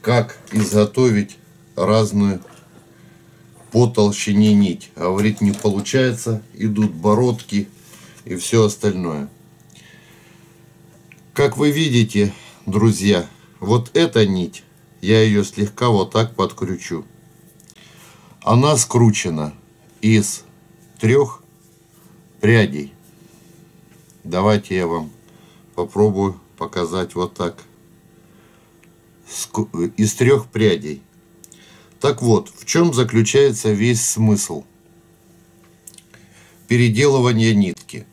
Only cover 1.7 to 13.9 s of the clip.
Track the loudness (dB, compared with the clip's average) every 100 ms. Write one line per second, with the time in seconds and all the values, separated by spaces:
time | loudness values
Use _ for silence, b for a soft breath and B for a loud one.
1.7 | -6 0 2 2 0 0 -2 -10 -20 _
2.7 | -20 _ b b b b b -20 -20 -4
3.7 | 2 2 2 0 0 -2 2 4 4 2
4.7 | -2 -12 -8 -4 -2 -2 0 -2 0 -2
5.7 | -4 -4 0 0 -2 -6 -6 -8 -6 -4
6.7 | -2 -4 -2 0 2 0 -2 -6 -6 -6
7.7 | B B B B B -14 -10 -2 0 0
8.7 | 0 -4 -4 -6 -8 -10 -14 _ _ _
9.7 | b b b b b b b b b b
10.7 | b -20 -20 _ -20 _ -2 -2 2 0
11.7 | 0 0 2 2 0 -2 -2 B B -6
12.7 | 0 2 2 2 0 0 B B B -2
13.7 | -2 0